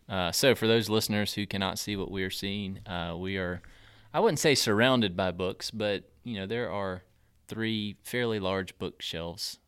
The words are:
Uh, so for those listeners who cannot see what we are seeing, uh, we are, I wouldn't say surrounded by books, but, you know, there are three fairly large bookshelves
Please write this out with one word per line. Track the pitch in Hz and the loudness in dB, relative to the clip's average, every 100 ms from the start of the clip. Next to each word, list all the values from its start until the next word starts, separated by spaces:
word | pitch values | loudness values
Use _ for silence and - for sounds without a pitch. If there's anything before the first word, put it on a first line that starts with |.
| - | -6
Uh, | 95 87 | -2 0
so | - 139 | 4 4
for | 113 113 | 6 6
those | 113 104 | 4 4
listeners | 107 - 104 101 | 2 2 0 0
who | - 101 | -2 -4
cannot | 98 95 90 | -2 -2 -2
see | - 101 | -4 -4
what | 90 | -4
we | 98 | -4
are | 95 | -4
seeing, | - 98 101 95 98 - | -4 -4 -4 -6 -8 -8
uh, | 87 85 85 | -6 -4 -6
we | 95 98 | -4 -4
are, | 90 90 - - - - - | -4 -6 -10 -20 -20 -20 -6
I | 151 | 0
wouldn't | 220 147 | 2 4
say | 160 | 4
surrounded | 131 120 104 127 127 104 87 | 4 4 4 6 6 4 2
by | 92 | -2
books, | 87 92 - - | 0 -2 -4 -8
but, | 110 104 98 - _ | -4 -2 -2 -6 _
you | 123 104 | -10 -6
know, | 95 | -4
there | 117 110 | -4 -4
are | 101 95 90 - _ _ _ - | -4 -4 -6 -12 _ _ _ -10
three | 107 113 110 104 92 | -4 0 0 -4 -8
fairly | - 123 117 107 | -6 -2 0 0
large | 92 95 92 - | 0 0 -2 -6
bookshelves | 92 - - 82 85 85 - - | -8 -6 -8 -6 -6 -6 -10 -10